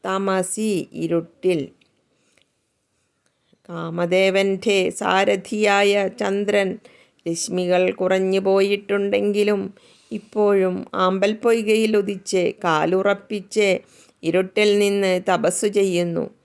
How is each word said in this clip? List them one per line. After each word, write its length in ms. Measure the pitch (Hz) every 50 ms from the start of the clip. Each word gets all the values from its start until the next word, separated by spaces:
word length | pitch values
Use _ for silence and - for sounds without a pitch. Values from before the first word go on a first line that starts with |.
| -
തമസി 840 | 190 190 190 196 196 190 190 185 - - 214 220 220 202 170 147 - -
ഇരുട്ടിൽ. 760 | 156 160 160 170 170 165 - _ _ - 185 180 156 135 - _ _ _ _ _ _ _ _ _ _ _ _ _ _ _ _ _ _ _ _ _ _ _ _ _ _ _ _ _ _ _ _ _ _ _ _ _ _ _ -
കാമദേവൻ്റെ 1200 | 175 165 165 165 165 170 175 170 180 185 190 190 185 196 196 196 196 185 - 214 202 196 185 -
സാരഥിയായ 1200 | 180 - 196 185 180 190 196 208 202 190 185 - - 208 214 208 202 202 202 202 202 202 196 190 -
ചന്ദ്രൻ 600 | - 214 196 196 202 208 196 202 208 196 185 185 - _ - _ _ _ _ _ _ _
രശ്മികൾ 680 | 170 170 170 - - 185 180 180 175 180 180 185 185
കുറഞ്ഞു 480 | 190 - 190 180 190 190 190 190 190 190
പോയിട്ടുണ്ടെങ്കിലും 1300 | 190 190 190 196 196 196 202 202 202 - 202 202 202 202 202 202 202 208 202 208 208 208 208 196 196 190 196 - _ - _ _ _ _
ഇപ്പോഴും 720 | 226 208 - - - 214 208 202 202 196 185 185 180 190 - - -
ആമ്പൽ 400 | 190 185 185 190 190 190 208 220
പൊയ്കയിൽ 640 | 214 - 233 226 233 214 208 214 220 220 220 220
ഉദിച്ച് 560 | 208 196 196 202 190 - - - 185 175 170 - -
കാലുറപ്പിച്ച് 1160 | - 175 160 156 156 165 180 185 190 202 202 196 - _ - 208 190 _ - 220 208 196 185 - - _ _ - - _ _ _ -
ഇരുട്ടിൽ 560 | 165 165 185 190 190 _ 214 214 208 202 202
നിന്ന് 420 | 202 202 202 202 196 190 185 180
തപസ്സു 460 | 185 - 185 175 233 180 185 - -
ചെയ്യുന്നു. 640 | 208 202 208 196 190 175 175 175 175 165 165 160 - - _